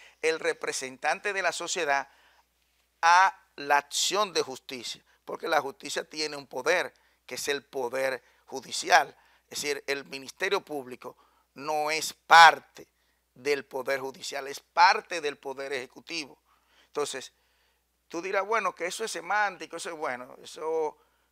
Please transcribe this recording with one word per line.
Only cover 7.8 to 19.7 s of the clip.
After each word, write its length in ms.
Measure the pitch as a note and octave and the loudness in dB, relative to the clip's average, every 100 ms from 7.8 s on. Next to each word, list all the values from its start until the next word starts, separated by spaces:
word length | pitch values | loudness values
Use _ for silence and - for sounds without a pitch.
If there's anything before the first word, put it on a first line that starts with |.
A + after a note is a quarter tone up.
| A#2+ C3 C3+ B2+ - _ _ | -6 -2 -2 -4 -10 _ _
judicial. 680 | C3 D3 - E3 F3 C#3 - _ _ _ | -16 -10 -8 2 2 2 -6 _ _ _
Es 120 | - | -10
decir, 220 | C#3+ C#3 - | -6 -6 -4
el 160 | C#3 C3 | -8 -8
Ministerio 540 | C3+ C3+ - F#3+ F#3+ | -14 -16 -8 -4 -4
Público 560 | - D3 B2+ B2 A#2+ - _ _ _ | -4 -12 -12 -16 -16 -20 _ _ _
no 360 | - C#3+ D#3 D3+ | -14 -6 -4 -2
es 220 | D#3 C#3+ | -2 -6
parte 760 | - _ D#3+ D#3+ D3 - - - _ _ _ _ | -10 _ 12 12 10 -4 -20 -20 _ _ _ _
del 300 | - B2+ C#3+ | -10 -4 -4
poder 380 | C3 C3+ B2+ C3+ | -4 -10 -4 -4
judicial, 440 | C3+ C3 - C#3 C3+ | -4 -12 -12 -10 -10
es 120 | C#3 | -14
parte 640 | - - F3+ G#3+ - F3 | -8 4 6 6 -2 -6
del 160 | D3 C#3 | -6 -6
poder 340 | C#3 C3 C#3 | -10 -10 -6
ejecutivo. 640 | C#3 B2+ - - E3 C3+ - _ _ _ _ _ | -8 -8 -16 -12 -12 -12 -16 _ _ _ _ _
Entonces, 440 | - C#3 C3 - - _ _ _ _ _ _ _ | -6 -4 -6 -12 -20 _ _ _ _ _ _ _
tú 140 | E3 | -10
dirás, 240 | F#3 G3 G3 | -4 -4 0
bueno, 280 | A3+ F#3+ | 0 -2
que 120 | - E3+ | -4 -8
eso 160 | - | -6
es 80 | A3 | -8
semántico, 640 | E3+ E3+ G#3 G#3 F3+ D#3 | -8 -4 0 0 -4 -12